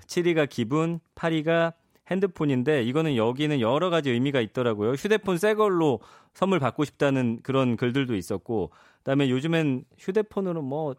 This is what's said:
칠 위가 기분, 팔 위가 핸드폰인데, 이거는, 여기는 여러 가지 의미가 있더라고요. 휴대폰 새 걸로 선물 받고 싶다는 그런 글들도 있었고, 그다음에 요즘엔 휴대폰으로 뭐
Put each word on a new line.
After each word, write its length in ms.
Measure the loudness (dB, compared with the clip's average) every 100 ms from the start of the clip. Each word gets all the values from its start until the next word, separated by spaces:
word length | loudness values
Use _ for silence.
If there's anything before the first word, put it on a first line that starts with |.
| -6
칠 180 | -2 0
위가 220 | 0 0
기분, 520 | -2 -2 0 -2 -4 -10
팔 200 | -6 -4
위가 400 | -2 0 0 0 -4 _ _ -6
핸드폰인데, 720 | -2 -2 0 0 2 2 2
이거는, 320 | 2 0 0 2
여기는 460 | 0 0 -2 0
여러 280 | 2 2 2
가지 200 | 0 0
의미가 320 | 0 0 0
있더라고요. 520 | -2 0 -2 0 0
휴대폰 440 | -2 0 0 0 0
새 160 | 0
걸로 480 | 2 2 4 2 0 -4 -20 _
선물 260 | -4 0 2
받고 240 | 0 -2
싶다는 560 | -4 0 0 2 0 -2
그런 360 | -2 0 2 0
글들도 380 | 0 0 -2 -4
있었고, 540 | -4 -6 -4 -4 -4 -8 -20 _
그다음에 320 | -2 0 2
요즘엔 560 | 0 0 0 0 -2 -6 _
휴대폰으로 640 | -4 -2 -2 -4 -4 -4
뭐 320 | -6 -6 -6